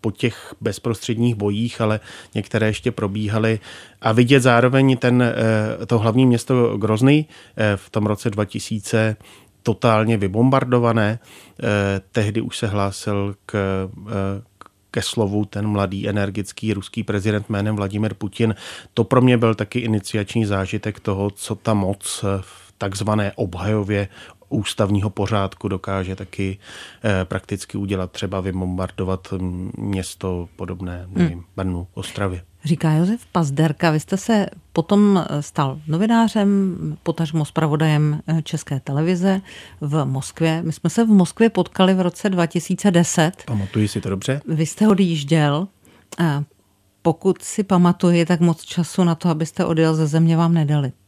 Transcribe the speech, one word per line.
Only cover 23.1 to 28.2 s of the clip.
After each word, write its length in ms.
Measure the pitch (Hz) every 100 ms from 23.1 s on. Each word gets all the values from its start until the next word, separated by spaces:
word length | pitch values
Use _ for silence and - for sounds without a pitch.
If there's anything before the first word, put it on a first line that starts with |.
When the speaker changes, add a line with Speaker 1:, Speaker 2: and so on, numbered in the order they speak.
| 107 101 -
Speaker 1:
obhajově 720 | 98 90 95 107 101 101 101 - - - _
ústavního 600 | 110 101 - 101 101 101
pořádku 580 | - 98 107 95 - 101
dokáže 480 | 92 - 98 92 92
taky, 420 | 95 - 98 98 - - - -
eh, 200 | 110 95
prakticky 540 | 92 95 - 101 - 101
udělat, 340 | 101 95 90
třeba 280 | -